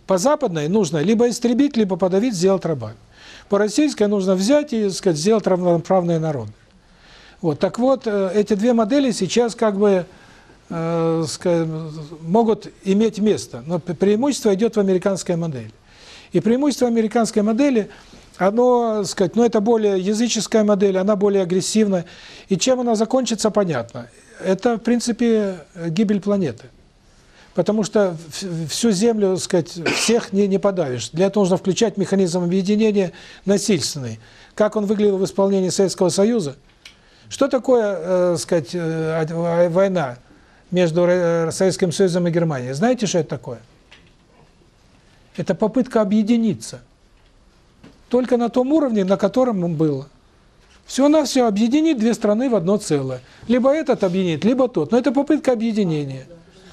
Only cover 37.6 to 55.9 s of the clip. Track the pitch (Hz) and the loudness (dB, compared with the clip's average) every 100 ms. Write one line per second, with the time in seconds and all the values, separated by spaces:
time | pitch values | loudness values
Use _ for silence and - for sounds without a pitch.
37.6 | 247 247 208 185 165 185 180 170 - 175 | 2 2 2 -4 -2 0 2 0 0 -2
38.6 | 165 180 160 160 160 160 156 165 170 170 | -2 -6 -6 -4 -4 -4 -4 -4 -2 2
39.6 | 175 170 196 180 139 123 - - _ _ | 2 2 2 0 -4 -8 -20 -20 _ _
40.6 | - 180 175 160 175 180 170 170 165 160 | -6 0 0 2 2 2 2 0 -2 0
41.6 | 190 170 185 - 190 175 175 170 170 139 | 0 0 -2 2 0 2 0 0 0 -2
42.6 | 123 135 226 247 196 180 - 143 - 113 | -6 -2 0 0 -2 -2 -4 -8 -12 -16
43.6 | - _ _ - _ _ _ _ _ _ | -18 _ _ -20 _ _ _ _ _ _
44.6 | _ _ _ _ _ _ _ - 175 180 | _ _ _ _ _ _ _ -10 -4 0
45.6 | 220 240 240 226 208 214 208 240 226 131 | 0 0 0 0 2 2 2 2 0 -4
46.6 | - 127 - _ _ _ _ _ _ _ | -8 -18 -20 _ _ _ _ _ _ _
47.6 | _ _ - _ - 240 254 240 233 240 | _ _ -20 _ -2 -2 0 0 0 0
48.6 | 254 311 285 220 185 190 202 254 254 202 | 2 2 2 0 0 0 0 0 0 0
49.6 | 175 156 160 135 135 _ _ _ _ _ | -2 0 0 -2 -8 _ _ _ _ _
50.6 | _ _ - - 285 311 285 - 233 202 | _ _ -10 0 4 4 2 2 2 2
51.6 | 233 285 320 269 220 220 208 208 269 220 | 2 2 2 2 0 0 0 0 0 0
52.6 | 165 208 - 147 131 127 - - - 247 | 0 -2 0 -4 -4 -10 -14 -12 -2 2
53.6 | 262 302 302 240 196 180 185 156 190 262 | 2 0 0 0 0 0 -2 0 0 2
54.6 | 254 247 151 240 269 254 285 302 - 247 | 0 0 0 0 2 0 0 0 2 0
55.6 | 226 214 190 | 0 0 0